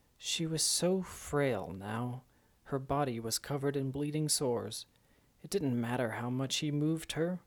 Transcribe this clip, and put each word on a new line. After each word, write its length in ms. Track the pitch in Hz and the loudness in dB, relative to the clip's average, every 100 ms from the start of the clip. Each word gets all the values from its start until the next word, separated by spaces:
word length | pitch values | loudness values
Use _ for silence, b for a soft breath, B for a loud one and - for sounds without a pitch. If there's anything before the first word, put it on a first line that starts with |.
| b b | b b
She 280 | - - 160 | -4 -2 0
was 160 | 156 | 0
so 400 | - - 175 190 | 2 4 4 2
frail 720 | 180 - - 147 139 107 85 | -2 -10 -2 2 4 2 -2
now. 520 | 95 101 110 123 127 - b b b | -6 -4 -2 -2 -6 -12 b b b
Her 160 | - 135 | -4 -4
body 400 | 135 139 139 117 | 0 0 0 -2
was 180 | 113 - | -2 -4
covered 380 | - 143 139 139 | -2 -2 0 0
in 140 | 135 | 0
bleeding 360 | 139 147 151 151 | -2 0 0 2
sores. 580 | - 131 117 104 - - b b b b b | 2 2 2 0 -6 -12 b b b b b
It 80 | - | -4
didn't 300 | 190 143 120 | 0 2 2
matter 320 | 117 123 117 | 2 0 0
how 180 | 107 120 | -2 -2
much 280 | 127 135 - | -2 0 0
he 140 | 156 | 0
moved 420 | 147 151 160 - | 2 2 0 -2
her. 260 | 151 170 180 | -2 0 -2